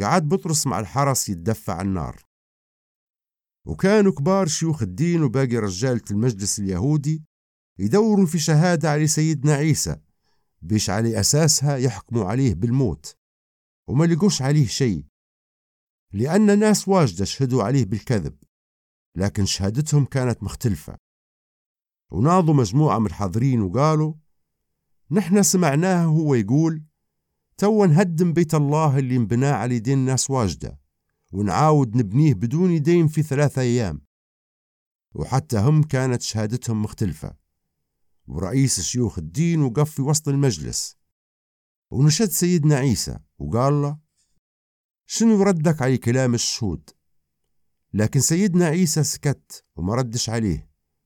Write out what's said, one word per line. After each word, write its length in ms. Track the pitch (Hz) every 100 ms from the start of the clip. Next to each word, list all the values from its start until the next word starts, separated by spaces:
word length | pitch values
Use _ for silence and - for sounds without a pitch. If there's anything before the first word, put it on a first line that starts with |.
قعد 260 | 101 180 147
بطرس 400 | 190 185 151 135
مع 120 | 92
الحرس 500 | 101 139 139 123 -
يتدفع 520 | 87 85 113 - 85
النار. 420 | 98 92 64 - _ _ _ _ _ _ _ _ _ _ _ _ _ _ -
وكانوا 460 | 78 185 214 196
كبار 360 | 185 147 196 180
شيوخ 340 | - 165 151
الدين 420 | 98 92 170 170
وباقي 340 | 143 123 131 117
رجالة 440 | 104 90 131 120 -
المجلس 480 | 104 127 98 98 -
اليهودي 640 | 95 90 131 151 151 160 - _ _ _ _ -
يدوروا 460 | 101 196 226 202 180
في 140 | 170
شهادة 520 | 156 151 180 170 160
على 160 | 151 156
سيدنا 460 | 151 156 151 147
عيسى، 420 | 139 156 139 82 73 _ _ _ _ _ _
بيش 280 | 80 107 -
على 300 | 101 113 107
أساسها 580 | 98 147 160 - 143 135
يحكموا 480 | 127 104 - 113 95
عليه 280 | 123 135
بالموت، 640 | 87 117 131 120 73 - - _ _ _ _ _ _ -
وما 180 | 123 170
لقوش 360 | 160 202 -
عليه 260 | 131 151 117
شيء، 380 | - 131 80 71 _ _ _ _ _ _ _ _ _ _
لأن 480 | 98 135 190 208 202
ناس 280 | 214 202 190
واجدة 380 | 190 131 87 98
شهدوا 380 | - 135 123
عليه 220 | 101 139 95
بالكذب، 520 | 107 - 113 76 - _ _ _ _ _ _ _ 90
لكن 300 | 101 - 98
شهادتهم 600 | - 98 117 151 147 127
كانت 380 | 135 127 110
مختلفة. 540 | 98 - 120 90 - - _ _ _ _ _ _ _ _ _ _ -
وناضوا 420 | 87 139 185 160
مجموعة 460 | 147 104 123 156 104
من 60 | 104
الحاضرين 560 | 85 98 104 135 120
وقالوا: 520 | 95 110 156 156 156 156 _ _ _ _ _ _ _ _ -
"نحن 320 | 180 170 202
سمعناه 640 | 196 185 165 139 185 175 165
هو 300 | 156 151 127
يقول: 480 | 101 143 160 156 156 _ _ _ _ _ _ -
'توا 300 | 202 220 190
نهدم 460 | 151 196 160 180
بيت 200 | 160 160
الله 460 | 160 143 151 156 135
اللي 160 | 131 127
انبنى 300 | 104 117 139
على 300 | 117 123 123
يدين 220 | 110 139
ناس 320 | 131 127 -
واجدة، 520 | 131 101 73 67 - _ _ _ _ _
ونعاود 640 | 92 104 90 156 151 123 120
نبنيه 380 | 101 120 156
بدون 380 | 98 117 151 180
يدين 360 | 165 151 175 151
في 160 | 156
ثلاثة 380 | 151 139 143 135
أيام.'" 400 | 123 120 98 73 _ _ _ _ _ _ _ _ _ _ _
وحتى 440 | - - 131 - 110
هم 260 | 120 156
كانت 380 | 151 131 131 120
شهادتهم 600 | - 110 104 120 - 110
مختلفة. 560 | 107 - 101 73 - - _ _ _ _ _ _ _ _ -
ورئيس 540 | 71 90 135 135 -
شيوخ 360 | 87 123 113 -
الدين 440 | 78 131 170 165
وقف 300 | 135 127 151
في 100 | -
وسط 260 | 135 151 143
المجلس، 720 | 139 139 82 62 - - - _ _ _ _ _ _ _ _ -
ونشد 380 | 101 151 151 226
سيدنا 460 | - 175 180 151 143
عيسى 440 | 139 104 - 55 _ -
وقال 420 | 73 110 135 147
له: 180 | 143 151 _ _ _ _ _ _ _ _ _ _ -
"شنو 380 | - 226 208
ردك 380 | 202 170 165 156
على 160 | 127 127
كلام 360 | 117 127 127
الشهود؟" 560 | 117 - - 104 76 - _ _ _ _ _ _ _ _ _ _
لكن 260 | 98 107 139
سيدنا 460 | - 170 208 175 170
عيسى 380 | 165 175 160
سكت 600 | 143 - 147 - - - _ -
وما 200 | 87 120
ردش 340 | 123 117 -
عليه. 420 | 117 107 76 - _ _ _